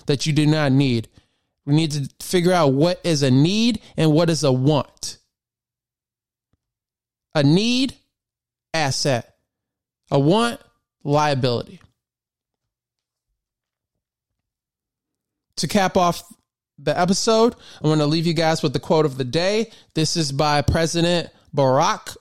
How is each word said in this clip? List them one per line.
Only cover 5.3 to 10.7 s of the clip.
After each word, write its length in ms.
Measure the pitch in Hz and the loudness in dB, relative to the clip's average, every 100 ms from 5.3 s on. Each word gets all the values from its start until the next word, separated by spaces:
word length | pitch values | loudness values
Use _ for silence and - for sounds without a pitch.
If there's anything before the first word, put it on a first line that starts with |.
| _ _ _ _ _ _ _ _ _ _ _ _ _ _ _ _ _ _ _ _ | _ _ _ _ _ _ _ _ _ _ _ _ _ _ _ _ _ _ _ _
A 100 | 160 | 0
need, 500 | 143 170 226 247 262 - _ _ _ _ _ _ _ | 2 2 2 0 -2 -8 _ _ _ _ _ _ _
asset. 600 | 165 143 135 151 120 - _ _ _ _ _ _ _ - | -4 -4 -2 -2 -2 -6 _ _ _ _ _ _ _ -4
A 80 | 143 | 0
want, 420 | 143 208 233 - _ | 2 2 0 -6 _